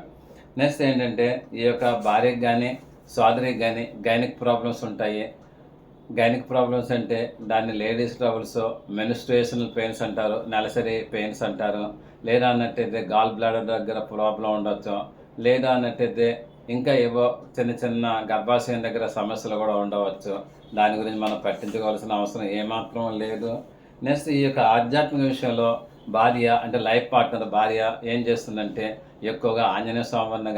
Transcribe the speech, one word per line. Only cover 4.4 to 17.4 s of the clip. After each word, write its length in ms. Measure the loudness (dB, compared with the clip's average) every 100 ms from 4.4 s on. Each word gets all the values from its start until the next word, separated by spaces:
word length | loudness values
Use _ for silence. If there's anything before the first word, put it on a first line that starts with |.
ప్రాబ్లమ్స్ 420 | 0 0 -2 -6
ఉంటాయి. 500 | -8 -4 -4 -4 -6 -12 -20 -20 -20 -20 -20 -20 -6 2
గైనిక్ 300 | 2 2 0
ప్రాబ్లమ్స్ 420 | 0 2 0 0
అంటే 420 | -2 0 -2 -4 -8
దాన్ని 320 | -2 0 0
లేడీస్ 440 | -2 -2 0 -2 -2
ట్రబుల్స్, 520 | -2 -2 -4 -4 -4 -4 -8
మెన్స్ట్రుయేషనల్ 800 | -4 -2 -2 2 2 2 -2 -4 -2
పెయిన్స్ 240 | -4 -4
అంటారు, 420 | -4 -2 -2 -2 -2
నెలసరి 600 | -2 0 -2 -2 -2 -4
పెయిన్స్ 300 | -4 -4 -4
అంటారు, 500 | -4 -2 -2 -2 -6 -10 -18 -8 0
లేదా 240 | 2 4
అన్నట్టయితే 500 | 2 0 -2 -2 -4
గాల్ 360 | 0 2 2 2
బ్లాడర్ 300 | 0 0 0
దగ్గర 340 | -2 -2 -6
ప్రాబ్లం 540 | -6 -2 0 0 -2
ఉండొచ్చు, 460 | 0 -2 -4 -4 -6 -6 -14 -18 2
లేదా 340 | 4 6 4
అన్నట్టయితే 720 | 2 2 0 0 4 2 2 -6 -16 -6
ఇంకా 240 | -2 2
ఏవో 460 | 4 4 4 2 0